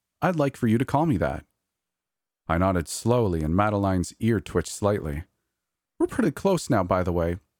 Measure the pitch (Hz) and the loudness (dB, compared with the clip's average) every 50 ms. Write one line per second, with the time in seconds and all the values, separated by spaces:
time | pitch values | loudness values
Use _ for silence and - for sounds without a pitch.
0 | _ _ _ - - 180 180 156 143 139 - - - 113 107 120 135 - - 139 | _ _ _ -4 -2 0 0 2 0 -2 -2 0 0 2 2 2 2 2 0 0
1 | 160 165 120 82 82 67 69 78 - _ _ _ _ _ _ _ _ _ _ _ | 2 2 2 0 0 -2 -2 -4 -10 _ _ _ _ _ _ _ _ _ _ _
2 | _ _ _ _ _ _ _ _ _ - 80 85 92 95 92 87 78 - - - | _ _ _ _ _ _ _ _ _ -2 0 2 2 2 2 0 -2 -4 -6 -4
3 | - 110 120 123 113 98 85 80 78 78 85 98 104 107 107 101 101 95 92 90 | 0 0 2 2 2 2 0 0 0 0 2 2 2 2 2 0 0 2 0 0
4 | 82 - - - 110 113 113 95 - - - 90 80 - - - 104 101 107 - | -2 -4 -6 -4 0 0 0 0 0 -2 -2 -2 -2 -2 -4 -2 0 0 0 0
5 | - 78 73 76 - _ _ _ _ _ _ _ _ _ _ _ _ _ _ - | -2 -4 -6 -6 -8 _ _ _ _ _ _ _ _ _ _ _ _ _ _ -4
6 | 330 - - - 226 165 - - - 196 190 160 - - 139 101 92 92 98 92 | -4 -2 0 0 0 0 0 -2 -2 0 0 0 0 0 0 0 0 2 0 0
7 | 90 90 85 87 82 85 87 95 _ _ _ _ | 0 0 0 0 0 0 -2 -4 _ _ _ _